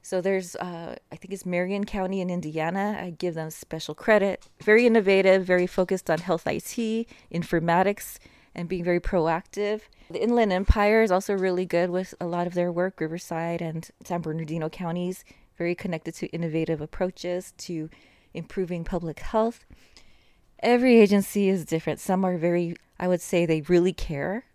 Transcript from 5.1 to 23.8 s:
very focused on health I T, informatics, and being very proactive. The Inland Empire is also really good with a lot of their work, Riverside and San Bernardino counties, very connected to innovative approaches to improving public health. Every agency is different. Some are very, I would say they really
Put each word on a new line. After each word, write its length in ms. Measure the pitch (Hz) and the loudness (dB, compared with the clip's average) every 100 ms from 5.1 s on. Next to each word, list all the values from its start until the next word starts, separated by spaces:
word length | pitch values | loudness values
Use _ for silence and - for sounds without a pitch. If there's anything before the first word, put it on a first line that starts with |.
| 190 190 190 | 6 6 4
very 220 | 185 180 180 | 4 2 2
focused 420 | - 180 185 - | 0 0 -2 0
on 80 | 160 | -2
health 300 | 175 170 - | 0 -2 -2
I 100 | 151 | -6
T, 480 | - - 226 226 233 - _ | -6 -4 -2 -2 -6 -14 _
informatics, 880 | 170 - 170 165 170 190 208 - - - _ _ | -6 -2 0 2 4 4 0 -10 -18 -20 _ _
and 120 | - 170 | -12 -6
being 160 | 180 | -4
very 160 | 175 175 | 0 0
proactive. 840 | - 190 160 170 - - 208 214 - _ - | 0 0 0 -2 -6 -6 -4 -4 -8 _ -12
The 140 | - | -2
Inland 280 | 226 240 214 | 2 2 2
Empire 520 | 185 202 220 208 220 | 2 0 2 4 4
is 80 | 220 | 4
also 240 | 180 196 | 2 0
really 320 | 196 185 180 185 | -2 0 -2 0
good 240 | 170 180 | 0 0
with 240 | 180 190 - | -2 -6 -8
a 60 | |
lot 220 | 175 175 175 | -6 -4 -2
of 80 | |
their 160 | 175 175 | -2 -2
work, 280 | 175 185 - | 0 -4 -4
Riverside 600 | 156 170 - 165 170 170 | -8 -6 -8 -6 -4 -4
and 260 | 165 160 - _ | -6 -8 -12 _
San 180 | - 175 | -8 -6
Bernardino 480 | 160 160 156 165 160 | -4 -6 -6 -6 -6
counties, 540 | - 175 175 180 185 _ - _ | -6 -6 -4 -6 -8 _ -20 _
very 200 | _ 170 | _ -4
connected 400 | 175 185 165 - | -4 -6 -8 -10
to 120 | - - | -10 -10
innovative 520 | 165 165 160 160 156 | -6 -4 -2 -2 -4
approaches 720 | 151 - 185 - 180 180 - - | -6 -4 -6 -4 -8 -8 -10 -18
to 280 | - 165 156 _ _ _ _ | -10 -8 -10 _ _ _ _
improving 500 | - 165 - 175 175 | -14 -10 -6 -6 -6
public 360 | 165 180 170 151 | -6 -6 -6 -8
health. 460 | - 220 226 - _ - _ - - _ _ _ _ - | -2 0 0 -4 _ -20 _ -20 -20 _ _ _ _ -4
Every 380 | - 240 254 233 | 2 4 8 8
agency 500 | 208 202 196 208 196 | 10 6 2 0 2
is 160 | 190 | 0
different. 360 | 156 160 160 - | -2 -4 -2 -4
Some 260 | - 185 | -2 0
are 120 | 185 180 | 0 0
very, 380 | 170 175 170 175 _ - | 0 0 -2 -8 _ -6
I 80 | 180 | 0
would 140 | 180 | 0
say 240 | - 180 | 0 0
they 160 | 170 160 | 2 0
really 320 | 143 175 | 4 4